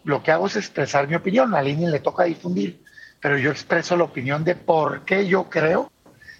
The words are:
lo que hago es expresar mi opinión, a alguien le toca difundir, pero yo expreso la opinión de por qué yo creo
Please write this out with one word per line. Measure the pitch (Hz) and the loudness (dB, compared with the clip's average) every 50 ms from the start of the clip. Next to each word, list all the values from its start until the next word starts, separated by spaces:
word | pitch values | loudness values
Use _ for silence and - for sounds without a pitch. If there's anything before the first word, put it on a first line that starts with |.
| - | -4
lo | 143 143 127 - | -2 -2 -2 2
que | - 156 | 2 2
hago | 165 185 | 2 2
es | 202 - | -2 -2
expresar | 214 185 - - - 143 127 - 139 143 143 | -4 -6 -6 -4 -4 -2 0 0 0 0 0
mi | 160 | -2
opinión, | 170 - 196 185 247 262 240 196 | -2 -2 0 2 2 2 2 2
a | 151 | 0
alguien | 135 139 147 151 170 175 | 0 0 0 0 0 0
le | 151 139 | 0 0
toca | 151 170 - - 180 | -2 -2 0 0 0
difundir, | 175 160 - - 180 180 190 202 185 170 - _ - - - - - _ - | 0 0 -4 -6 -4 -4 -2 -4 -4 -6 -12 _ -20 -20 -20 -20 -20 _ -4
pero | - 147 143 139 | -2 0 0 2
yo | 127 147 | 0 0
expreso | 143 - - - 185 170 156 - 180 | -2 -2 -2 -2 0 0 0 0 2
la | 175 170 | 2 0
opinión | 151 - 147 120 131 143 151 160 | 0 -2 -6 -4 -4 -2 -2 0
de | 175 175 | 0 -2
por | - - - 170 160 151 143 139 - - | -2 0 0 2 2 2 0 -2 -4 -4
qué | - 185 196 202 | -2 0 0 2
yo | 185 185 190 180 - | 2 2 0 0 0
creo | - 165 151 160 175 208 277 - _ _ _ - - - - - - - | -2 0 2 2 2 0 -2 -4 _ _ _ -20 -20 -20 -20 -20 -20 -10